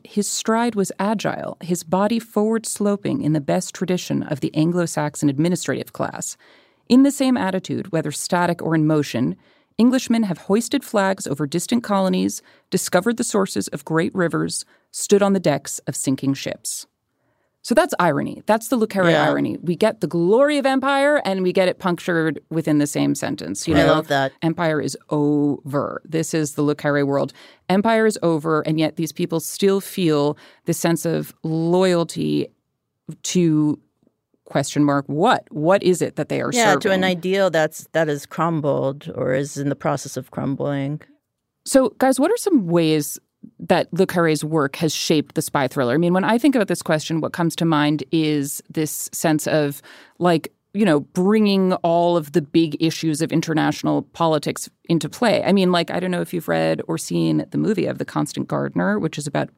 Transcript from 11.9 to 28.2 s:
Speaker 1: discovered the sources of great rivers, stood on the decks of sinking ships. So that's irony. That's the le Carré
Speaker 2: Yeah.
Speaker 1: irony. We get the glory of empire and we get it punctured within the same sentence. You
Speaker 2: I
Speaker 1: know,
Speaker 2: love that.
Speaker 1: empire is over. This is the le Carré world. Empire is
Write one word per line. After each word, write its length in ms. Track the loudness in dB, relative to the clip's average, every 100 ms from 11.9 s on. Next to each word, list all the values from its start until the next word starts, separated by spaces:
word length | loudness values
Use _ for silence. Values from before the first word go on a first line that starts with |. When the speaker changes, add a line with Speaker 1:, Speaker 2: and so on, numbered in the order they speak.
| 0 2 2 0 -4 -14 _ _
Speaker 1:
discovered 460 | -4 0 0 2 -2
the 80 |
sources 440 | -2 -2 -2 -4 -6
of 160 | -8
great 300 | -4 -2 0
rivers, 500 | 0 0 0 -4 -6 -12 _ _
stood 300 | -10 2 4
on 120 | 4
the 60 | 2
decks 380 | 2 0 -4 -12 -8
of 80 |
sinking 400 | -6 -2 -2 -2
ships. 520 | -2 -6 -10 -10 -12 -14 _ _ _ _ _ _ _
So 120 | 0
that's 200 | 2 2 2
irony. 420 | 0 0 -4 -4 0
That's 220 | 0 0
the 80 | -2
le 120 | 0
Carré 240 | 2 4
Speaker 2:
Yeah. 100 | 4 2
Speaker 1:
irony. 300 | 0 -2 -4
We 140 | -4 0
get 240 | 0 0
the 60 | -4
glory 500 | 0 4 4 4 2
of 60 | 0
empire 540 | 0 0 2 2 2 0
and 160 | 0
we 100 | 0
get 160 | 2 2
it 100 | 2
punctured 640 | 0 0 0 0 0 -2 -4
within 280 | -2 2 2
the 80 | 2
same 280 | 0 0
sentence. 540 | 0 -4 -6 -8 -6 0
You 80 | 2
Speaker 2:
I 60 | 4
Speaker 1:
know, 60 |
Speaker 2:
love 140 | 2 0
that. 240 | -2 -2 -2
Speaker 1:
empire 380 | -4 -2 -2 -2
is 160 | -4 -8 -4
over. 880 | 0 2 2 0 -2 -4 -4 -4 -8
This 280 | -6 -4 -2
is 200 | -2 -2
the 80 | -2
le 120 | -2
Carré 320 | 0 0 0 0
world. 260 | 0 -2 -8 -20 -12 -2
Empire 380 | 0 2 2 2
is 120 | 2